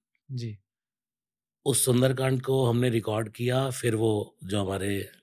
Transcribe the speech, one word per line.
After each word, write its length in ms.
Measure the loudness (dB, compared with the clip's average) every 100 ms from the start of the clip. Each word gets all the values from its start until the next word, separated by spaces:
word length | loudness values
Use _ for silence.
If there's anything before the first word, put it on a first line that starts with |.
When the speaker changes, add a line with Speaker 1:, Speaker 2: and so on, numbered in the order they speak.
| _ _ -12
Speaker 1:
जी। 260 | -10 -8 -12 _ _ _ _ _ _ _ _ _ _ -2
Speaker 2:
उस 200 | 0 4
सुंदरकांड 560 | 4 4 2 0 0
को 240 | 0 2 2
हमने 240 | 2 2
रिकॉर्ड 400 | 0 0 -2 -4
किया, 400 | -4 -2 0 -2
फिर 260 | -2 -2 0
वो 420 | 2 0 -4 -10
जो 180 | -6 -2
हमारे 480 | -2 -2 -4 -4 -6 -14